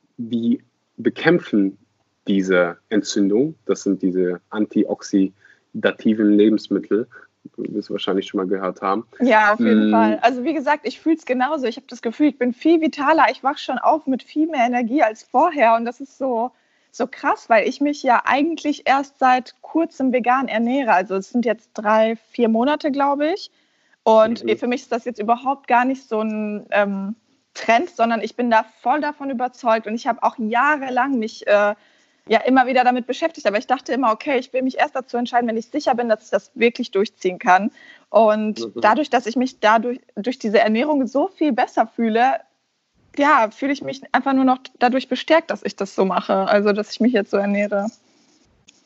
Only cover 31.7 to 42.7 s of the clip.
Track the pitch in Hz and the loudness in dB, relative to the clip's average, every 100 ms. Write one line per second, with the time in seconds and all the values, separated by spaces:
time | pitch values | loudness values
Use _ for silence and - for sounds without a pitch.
31.7 | 214 _ _ _ _ - 220 220 262 254 | -2 _ _ _ _ -2 0 2 2 4
32.7 | 254 247 247 240 247 330 330 - 202 - | 2 2 0 -2 -4 -4 -4 -4 -2 -2
33.7 | 262 - 254 254 220 - 262 254 254 254 | -4 -4 -2 0 0 -2 -4 -2 -4 -4
34.7 | - - - 254 233 240 247 240 220 226 | -2 -2 -4 -6 -6 -2 -2 -2 -4 -4
35.7 | 302 294 247 240 214 - 202 - - 233 | -4 -2 0 0 -2 -2 -4 -4 0 0
36.7 | - 240 196 214 - 185 180 - 185 202 | 0 -4 -2 -2 -2 -6 -2 2 4 2
37.7 | - - - _ 202 220 214 214 208 226 | -8 -20 -20 _ 4 4 2 -2 -6 -8
38.7 | 147 208 240 294 240 214 240 254 - 214 | 0 2 2 2 -2 -2 -4 -4 -2 2
39.7 | 226 240 247 _ - 208 254 226 202 214 | 2 0 -8 _ -10 -8 -6 0 2 2
40.7 | 220 294 294 254 277 359 - 302 226 440 | 0 0 0 0 -2 -2 -2 -2 0 -2
41.7 | - 226 - 233 220 254 - - _ _ | -2 -4 -2 -2 2 2 0 -8 _ _